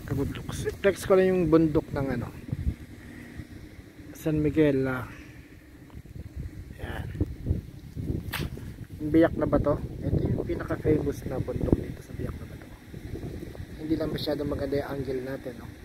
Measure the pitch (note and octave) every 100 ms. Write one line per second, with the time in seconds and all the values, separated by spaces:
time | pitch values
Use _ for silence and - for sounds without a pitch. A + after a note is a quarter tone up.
0 | - C#3 C3 - - - - - G3+ F3+
1 | - F#3+ F#3+ F#3 D#3+ D#3+ E3 D3+ - D3
2 | C#3 B2 A2 - - - - - - -
3 | - - - - - - - - - -
4 | - - D#3+ D3+ D3+ D3+ D3+ C3+ C3 B2+
5 | A#2 - - - - - - - - -
6 | - - - - - - - - - -
7 | - - - - - - - - - -
8 | - - - - - - - - - -
9 | D3+ D#3+ E3 - D3 D3 C#3+ D3+ - -
10 | D3 - - - - E3 - D#3 D#3 D3+
11 | C#3+ C3 D#3 C3 B2 B2 - - - -
12 | - - - - - - - - - -
13 | - - - - - - - - D#3 D#3
14 | D#3 C#3+ - C#3+ C#3+ C#3 C#3 C#3+ C3+ C#3
15 | C3 C3 B2+ C3+ C3 A#2 A#2 -